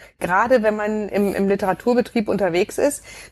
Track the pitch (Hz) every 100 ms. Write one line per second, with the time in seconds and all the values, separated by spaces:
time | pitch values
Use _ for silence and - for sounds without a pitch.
0 | - - 175 185 240 254 214 214 208 214
1 | 214 196 202 - 196 196 190 185 - 247
2 | 240 233 214 196 190 170 427 - 294 -
3 | - - -